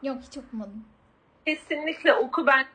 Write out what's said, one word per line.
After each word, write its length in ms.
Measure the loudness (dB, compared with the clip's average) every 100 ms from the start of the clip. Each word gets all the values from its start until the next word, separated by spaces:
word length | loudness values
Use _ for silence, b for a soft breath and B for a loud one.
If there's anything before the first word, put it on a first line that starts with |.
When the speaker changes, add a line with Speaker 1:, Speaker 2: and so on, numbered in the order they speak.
Speaker 1:
Yok, 140 | -8 -8 -12
hiç 120 | -18
okumadım. 460 | -14 -12 -12 -14 -20 _ _ _ _ _ -6
Speaker 2:
Kesinlikle 680 | -4 -4 -4 -4 0 4
oku, 320 | 4 2 0 4
ben 200 | 4 2